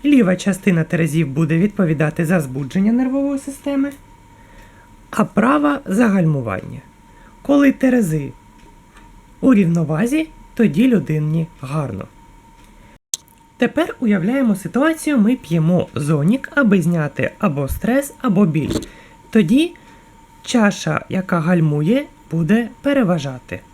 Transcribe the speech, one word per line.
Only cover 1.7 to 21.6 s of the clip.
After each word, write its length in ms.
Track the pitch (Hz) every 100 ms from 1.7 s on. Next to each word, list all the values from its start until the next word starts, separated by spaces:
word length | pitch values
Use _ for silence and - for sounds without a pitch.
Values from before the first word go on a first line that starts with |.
| - 175 147 156 156 160
за 140 | 185
збудження 520 | 135 131 135 196 202
нервової 460 | 240 254 277 277 277
системи, 540 | 277 269 285 277 277 285 - - - - - - - - - - -
а 140 | -
права — 560 | 208 - 226 294 294 277 -
за 220 | 190 233
гальмування. 720 | 196 160 143 113 95 - 123 - - - - - -
Коли 300 | - 285 277
терези 600 | 269 262 247 185 156 135 - - - - - - - - - - -
у 140 | 262
рівновазі, 760 | 214 170 170 147 156 233 302 311 - -
тоді 340 | - 208 147 262
людині 580 | 214 131 151 151 160 165 -
гарно. 440 | 127 156 135 98 - - - - - - - - - - _ - _ _ _ _
Тепер 400 | 240 294 359 -
уявляємо 560 | 240 202 180 269 240 196
ситуацію, 600 | - 226 311 320 302 277
ми 180 | 208 254
п'ємо 520 | - 165 160 180 -
зонік, 580 | - 147 156 156 262 -
аби 280 | 285 233 196
зняти 480 | 165 170 147 - 123 -
або 300 | 208 139 135
стрес, 460 | - 208 262 277 -
або 260 | 254 185 190
біль. 280 | 156 117 - - - - - -
Тоді 440 | 220 165 262 339 - - - - - - -
чаша, 600 | - 240 202 - 160 151 -
яка 320 | 190 185 175
гальмує, 640 | 160 175